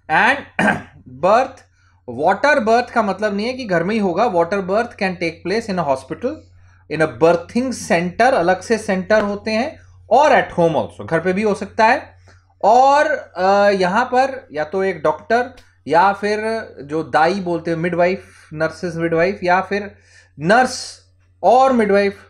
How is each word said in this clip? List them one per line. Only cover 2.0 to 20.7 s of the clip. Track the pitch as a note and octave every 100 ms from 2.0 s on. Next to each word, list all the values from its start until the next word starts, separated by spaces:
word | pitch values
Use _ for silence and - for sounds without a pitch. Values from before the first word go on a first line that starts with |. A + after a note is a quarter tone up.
| -
वाटर | A#2+ D#3+ G3 C#4 C#4+
बर्थ | A3 A#3 A#3+
का | A#3+
मतलब | G3+ F#3 G#3+ G3+
नहीं | A3+
है |
कि | B3+
घर | A#3 E3+
में | E3+
ही | A3+
होगा। | G3 E3+
Water | A#3 F3 E3 G3
birth | F3+ G3+ A#3 -
can | F#3+ F3+
take | E3 D#3+ E3+
place | G#3+ A3+
in | F#3
a | D3+
hospital, | C3 - D#3 B3+ D#4 - - - _ -
in | D3+
a | D#3 A#2
birthing | D#3+ F3 - A#3+ C4 A#3 -
center, | F3+ F3+ F3 B3
अलग | B3 E3+ F#3
से | - A3
सेंटर | G#3+ F#3 F3+ G#3+
होते | G3+ G3+ A3
हैं, | A3 C#4+ - - - -
और | A#3 D4+
at | A3 - -
home | E3+ C#3+
also, | G#2 - G#2
घर | D#3+
पे | F3+
भी | F#3
हो | G#3+
सकता | G3 G3 -
है। | A3 C4+ - _ - - _ -
और, | F#3+ A#3+ C4+ C#4+ D4+ D4 - -
अ, | F#3 G3+ G3+
यहाँ | F#3+ F3+ G#3
पर | A#3 B3 C4 C4 -
या | D3
तो | D3+ F#3+
एक | F#3+ E3+
डॉक्टर | D3 D3+ - A#3 B3+ - - _ -
या | D#3+ F#3+
फिर | G3 G#3 G#3 A3 A3+ - -
जो | C#3+ D#3
दाई | D3 D3 E3
बोलते | G3 F3 E3 E3
हैं, | E3
मिडवाइफ, | F3 E3+ F3 G3 - - -
नर्सेज | D3+ D#3+ - F3+ E3
मिडवाइफ, | E3 E3 F3+ G3+
या | F3 F3+
फिर | F#3 G3+ G#3 - _ _ _ -
नर्स | D#3+ A3+ B3+